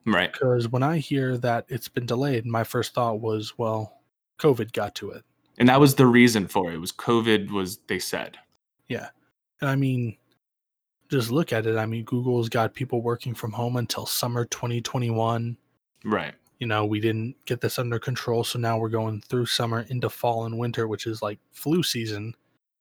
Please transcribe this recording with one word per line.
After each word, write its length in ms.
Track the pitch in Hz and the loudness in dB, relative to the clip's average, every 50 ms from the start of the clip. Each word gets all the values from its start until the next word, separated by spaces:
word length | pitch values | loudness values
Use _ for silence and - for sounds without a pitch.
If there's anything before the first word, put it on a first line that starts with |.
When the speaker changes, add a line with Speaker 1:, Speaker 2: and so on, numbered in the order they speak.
| _ | _
Speaker 1:
Right. 260 | 117 104 90 90 - | 2 2 2 2 0
Speaker 2:
'Cause 360 | - - 139 127 123 123 117 | -2 -2 0 2 2 0 0
when 160 | 113 123 127 135 | 0 0 0 0
I 140 | 151 170 | 0 0
hear 400 | 160 139 - 143 135 131 127 127 | -2 -2 -2 -2 -2 -2 -2 -2
that 280 | 120 123 120 117 117 - - | -2 0 0 0 0 -2 -6
it's 180 | 135 113 - | -8 -8 -8
been 180 | - - 127 120 | -8 -6 -6 -4
delayed, 400 | 120 120 120 139 143 131 113 113 | -2 -2 0 0 0 0 -2 -2
my 180 | 117 113 113 110 | -2 -2 -2 -2
first 300 | - - 123 110 - - | -2 -2 -4 -4 -2 -2
thought 260 | - 120 117 110 107 | -2 0 0 -2 -2
was, 380 | 113 110 110 107 107 - - | -2 -2 -2 -4 -4 -6 -6
"Well, 440 | - 120 110 110 110 107 - - _ _ _ _ _ _ _ _ - | -4 -2 -2 -2 -2 -4 -8 -12 _ _ _ _ _ _ _ _ 2
covid 320 | - 151 131 117 110 110 - | 2 4 4 2 0 -4 -4
got 220 | 113 104 101 - | -4 -4 -4 -6
to 140 | - 107 95 | -8 -10 -10
it." 120 | - - - _ _ _ _ _ _ | -12 -14 -18 _ _ _ _ _ _
Speaker 1:
And 100 | - 123 127 | 6 6 8
that 100 | 127 139 | 8 10
was 160 | 147 139 139 | 8 8 8
the 100 | - 135 | 8 8
reason 420 | 123 120 123 120 123 110 107 92 | 8 10 10 8 8 8 4 0
for 240 | 85 - 101 92 85 | 0 0 -2 -2 -2
it. 40 | 82 | -4
It 40 | 80 | -6
was 120 | 85 90 | -8 -8
covid 580 | - - - - 120 117 113 117 110 101 98 95 | -10 -4 0 2 2 4 4 4 4 4 2 -2
was, 260 | 101 98 95 90 107 - _ | -4 -4 -4 -4 -6 -10 _
they 120 | - 104 90 | -6 -4 -4
said. 380 | - - - 82 - - - - - _ _ _ _ _ _ _ _ | -4 -4 -4 -6 -6 -8 -12 -18 -20 _ _ _ _ _ _ _ _
Speaker 2:
Yeah. 220 | - 127 - - - - _ _ _ _ _ _ _ _ _ | -8 -8 -8 -8 -12 -18 _ _ _ _ _ _ _ _ _
And 100 | 147 139 | -2 0
I 60 | 135 | 0
mean, 420 | 139 139 131 131 123 120 113 - - _ _ _ _ _ _ _ _ _ _ _ _ _ _ _ _ _ _ | 2 2 2 0 0 -2 -4 -6 -10 _ _ _ _ _ _ _ _ _ _ _ _ _ _ _ _ _ _
just 220 | 147 131 117 113 | -2 -2 0 0
look 200 | 123 160 170 - | 0 0 0 0
at 140 | - 110 110 | -2 -2 0
it. 120 | 113 113 | 0 0
I 80 | 113 110 | 0 -2
mean, 180 | 110 113 117 113 | -2 -4 -6 -4
Google's 460 | - 131 123 123 127 123 120 113 113 | -4 -4 -2 0 0 0 0 0 0
got 240 | - 120 110 107 - | 0 0 0 0 -2
people 260 | - 131 - 127 120 | -6 -6 -4 -4 -2
working 320 | 113 117 117 - - 127 113 | -2 -2 -4 -4 -6 -8 -8
from 200 | - - 113 104 | -6 -8 -8 -6
home 220 | 120 120 120 123 | -4 -4 -2 -2
until 280 | 123 117 - - - 107 | -2 -2 -4 -4 -6 -6
summer 400 | - - - 139 120 120 120 117 | -4 -4 -2 -2 -2 -2 -2 -4
twenty 360 | - - - - 120 120 120 | -4 -6 -6 -4 -4 -4 -4
twenty-one. 760 | 117 - - 131 120 117 113 113 113 113 117 117 117 120 117 - _ _ _ _ _ _ _ _ - | -4 -4 -4 -2 0 0 0 0 2 0 0 0 -2 -4 -8 -10 _ _ _ _ _ _ _ _ -2
Speaker 1:
Right. 300 | 107 107 92 78 - - _ _ _ _ - | 0 0 0 0 -4 -8 _ _ _ _ -8
Speaker 2:
You 80 | 127 | -4
know, 180 | 113 107 107 107 | 0 0 2 2
we 140 | 107 110 107 | 0 0 0
didn't 360 | 107 113 110 110 110 123 - - _ | 0 0 0 0 -4 -6 -8 -10 _
get 160 | - 123 120 | -6 -4 -4
this 160 | - 120 - | -2 -4 -2
under 220 | - 123 120 117 110 | -4 -4 -4 -4 -4
control, 440 | - 139 123 - - 123 117 117 113 | -4 -4 -6 -4 -2 0 0 0 0
so 140 | - - | -2 -2
now 200 | 127 117 117 117 113 | -2 0 0 0 0
we're 100 | 113 110 | 0 0
going 320 | 113 110 110 110 110 104 | 0 -2 -2 -2 -4 -6
through 240 | - - 127 123 120 | -6 -4 -2 -2 0
summer 340 | - - - 120 117 113 117 117 - | 0 0 -2 0 -2 -2 -4 -4 -4
into 200 | 131 123 113 107 | -4 -2 -2 -4
fall 360 | - - - 120 117 113 113 | -4 -2 -2 0 0 0 -4
and 120 | 113 113 | -4 -4
winter, 300 | 113 123 120 113 120 113 | -4 -4 -2 -2 -2 -2
which 180 | 110 104 - - | -2 -4 -4 -6
is, 160 | 117 110 110 | -6 -6 -4
like, 180 | 110 104 104 - _ _ | -6 -6 -6 -8 _ _
flu 320 | - - - 143 165 180 156 | -18 -6 -2 0 2 2 2
season, 520 | - - 120 113 110 104 104 107 117 - _ _ _ _ _ _ _ _ _ | 0 -2 -4 -4 -4 -6 -6 -8 -10 -12 _ _ _ _ _ _ _ _ _